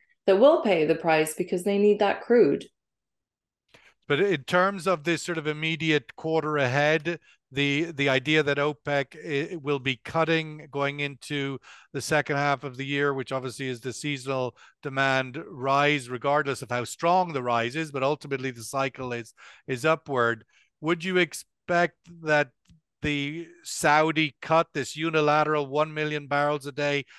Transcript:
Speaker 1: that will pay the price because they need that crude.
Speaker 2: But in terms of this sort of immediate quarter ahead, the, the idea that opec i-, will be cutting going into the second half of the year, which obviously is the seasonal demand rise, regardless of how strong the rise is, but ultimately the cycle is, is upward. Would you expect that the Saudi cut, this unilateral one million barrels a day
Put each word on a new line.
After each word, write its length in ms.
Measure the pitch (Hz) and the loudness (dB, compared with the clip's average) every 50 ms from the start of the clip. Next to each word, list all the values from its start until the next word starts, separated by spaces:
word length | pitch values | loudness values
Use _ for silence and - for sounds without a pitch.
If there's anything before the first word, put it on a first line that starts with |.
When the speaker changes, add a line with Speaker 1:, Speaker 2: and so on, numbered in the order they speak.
| _ _ _ _ - | _ _ _ _ 2
Speaker 1:
that 100 | - 190 | 4 6
will 240 | 196 240 285 330 320 | 8 8 8 8 6
pay 240 | - 226 185 165 151 | 4 2 2 4 4
the 100 | 156 165 | 2 2
price 380 | - - 165 160 156 156 156 - | 2 2 2 4 4 2 0 -2
because 300 | - 180 - 190 180 180 | -6 -4 -4 -4 -2 -2
they 140 | 208 202 | 0 2
need 220 | 202 202 208 208 202 | 4 4 4 4 4
that 220 | 208 196 190 - | 4 0 0 -2
crude. 440 | - - 233 247 190 143 143 143 - - _ _ _ _ _ _ _ _ _ _ _ _ _ _ _ _ _ _ _ _ _ - _ _ _ _ _ | 0 4 6 6 6 6 4 0 -4 -12 _ _ _ _ _ _ _ _ _ _ _ _ _ _ _ _ _ _ _ _ _ -20 _ _ _ _ _
Speaker 2:
But 120 | - 147 143 | -2 0 0
in 240 | 196 202 180 143 131 | 2 0 0 -2 -2
terms 440 | - 180 180 185 196 202 190 151 | 0 2 2 2 2 0 -2 -2
of 180 | 196 180 160 143 | -2 -2 -2 0
this 180 | 170 170 151 - | -2 -2 -2 -4
sort 140 | - 175 | -6 -6
of 100 | 160 143 | -4 -4
immediate 680 | 151 151 151 160 160 165 151 165 160 156 147 - - - | -6 -6 -4 -4 -4 -4 -2 0 2 2 0 0 -4 -16
quarter 400 | - - 160 160 160 151 156 151 | -8 -4 -2 0 0 0 0 0
ahead, 640 | 147 139 123 123 143 147 151 156 160 147 170 175 156 _ _ _ _ _ _ 131 | 2 2 2 2 2 4 4 2 2 0 -4 -6 -6 _ _ _ _ _ _ -4
the, 380 | 135 143 143 139 143 165 165 | -2 0 0 0 0 -2 -4
the 180 | 165 135 143 139 | -4 -2 0 2
idea 340 | 131 135 127 151 156 156 147 | 2 2 2 2 2 2 2
that 140 | 143 143 | 2 0
opec 580 | 143 143 151 147 _ - 151 143 143 139 - - 156 180 175 147 139 156 165 190 | 0 0 -2 -2 _ -6 -2 -2 -2 -2 -4 -10 -14 -8 -6 -4 -4 -4 -4 -8
i-, 20 | |
will 220 | 165 135 143 147 139 | -8 -4 -4 -4 -2
be 200 | 123 135 127 - - | -2 -4 -4 -6 -8
cutting 640 | - - 165 160 160 165 160 156 156 151 151 143 139 | -4 -2 -2 0 2 0 -2 -2 -6 -12 -16 -16 -10
going 300 | 127 143 139 139 143 143 | -6 -4 -4 -4 -4 -4
into 580 | 143 143 139 - - - 151 143 139 139 135 123 _ - - - - _ - | -8 -8 -8 -10 -10 -6 -4 -4 -4 -4 -6 -8 _ -18 -20 -20 -18 _ -10
the 80 | 139 | -8
second 360 | - - 160 147 139 - 147 | -4 0 0 0 0 0 -2
half 260 | 139 143 143 143 127 - | 0 0 0 0 -2 -4
of 140 | 139 123 | -10 -10
the 80 | 127 139 | -8 -6
year, 280 | 135 143 143 143 143 139 | -4 -2 0 0 0 -2
which 180 | 135 127 - | -2 -6 -6
obviously 360 | 131 131 127 131 113 - 139 | -6 -6 -6 -8 -8 -8 -8
is 140 | 131 127 117 | -8 -8 -8
the 120 | 117 131 117 | -8 -10 -10
seasonal 640 | - - 147 143 135 123 135 135 131 127 123 - _ - - _ _ - | -8 -6 -8 -8 -6 -6 -4 -4 -2 -2 -4 -6 _ -20 -20 _ _ -12
demand 580 | 143 135 135 135 135 135 131 131 127 123 127 123 | -6 -2 0 2 2 2 2 0 -2 -8 -12 -12
rise, 640 | - - 127 127 135 135 139 143 147 151 143 123 120 | -12 -10 -6 0 2 2 4 4 4 2 0 -2 -6
regardless 520 | 127 120 123 139 143 147 139 139 127 - | -8 -4 -2 0 0 0 0 -2 -4 -6
of 100 | 131 107 | -6 -4
how 120 | 120 123 120 | -4 -4 -4
strong 500 | - - - - 170 175 185 185 170 156 | -6 -6 -2 0 2 2 2 2 0 -4
the 100 | 135 123 | -4 -2
rise 320 | 123 120 117 117 120 127 | 0 0 0 0 -2 -4
is, 160 | 160 165 151 | -6 -8 -6
but 120 | 139 135 131 | -4 -2 0
ultimately 480 | 139 151 143 - 139 139 131 127 135 | -2 -2 -2 -4 -8 -6 -6 -6 -6
the 120 | 123 117 110 | -8 -10 -12
cycle 480 | - - 135 135 135 - - 131 123 | -6 -4 -2 -4 -4 -4 -8 -8 -8
is, 220 | 120 117 113 - _ _ - - - _ - | -8 -8 -10 -12 _ _ -20 -20 -20 _ -8
is 180 | - 135 120 135 | -8 -6 -2 2
upward. 600 | 160 160 156 - - 139 123 117 117 117 113 - _ _ _ _ _ _ - | 0 0 0 -2 -2 0 2 2 2 2 -2 -6 _ _ _ _ _ _ -8
Would 240 | 147 156 175 170 160 | -2 -2 -2 -2 -2
you 140 | 190 185 | 0 0
expect 800 | 180 175 156 - - - _ _ _ _ - 175 175 175 170 _ _ _ 170 170 170 160 | 0 0 0 -4 -14 -16 _ _ _ _ 0 2 2 2 0 _ _ _ -20 -18 -8 0
that 260 | 156 151 147 147 127 _ _ _ _ - _ _ _ _ - | 2 2 2 2 0 _ _ _ _ -20 _ _ _ _ -8
the 460 | - 151 147 143 139 143 156 165 170 170 - - - | -6 -4 -4 -2 -4 -6 -8 -10 -12 -14 -18 -20 -16
Saudi 720 | - - - - 151 147 156 156 160 156 156 156 143 - - | -12 -6 0 2 4 6 6 4 4 2 2 0 -2 -2 -6
cut, 260 | - - 165 165 160 _ - | -2 2 2 2 2 _ -4
this 220 | 156 131 - - | -8 -6 -6 -6
unilateral 720 | 151 160 165 160 156 151 147 147 151 151 151 156 151 143 | -6 -4 0 0 2 4 4 4 4 2 2 0 -2 -2
one 260 | 135 135 147 151 156 151 | -2 0 -2 -2 -2 -2
million 340 | 156 151 151 151 151 143 | -4 -4 -4 -4 -6 -4
barrels 400 | 135 143 143 147 147 151 147 131 | -2 0 0 0 0 0 -2 -6
a 40 | 143 | -8
day 340 | 135 143 147 147 143 143 127 _ - | -6 -4 -2 0 0 -2 -4 _ -16